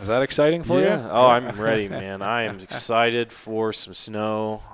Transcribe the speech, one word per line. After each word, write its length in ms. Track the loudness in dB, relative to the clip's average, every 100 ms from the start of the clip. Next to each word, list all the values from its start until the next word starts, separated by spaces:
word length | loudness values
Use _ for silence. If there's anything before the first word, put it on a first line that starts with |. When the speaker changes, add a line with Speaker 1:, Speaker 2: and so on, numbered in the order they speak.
Speaker 1:
Is 60 | -2
that 140 | 0
exciting 400 | 0 2 2 2
for 160 | 2 2
you? 60 | 4
Speaker 2:
Yeah. 220 | 0 0
Oh, 160 | 6 6
Speaker 1:
Yeah. 60 |
Speaker 2:
I'm 260 | 6 2 -4
ready, 280 | 0 0 -2
Speaker 1:
<laughs> 180 | -6 -8
Speaker 2:
man. 140 | -6
I 200 | -4 -2
am 140 | -2 -6
excited 720 | -8 -8 -2 2 2 0 -4
for 400 | -8 -8 -4 -4
some 220 | -4 -10
snow. 680 | -14 -10 -6 -4 -4 -4 -8 -12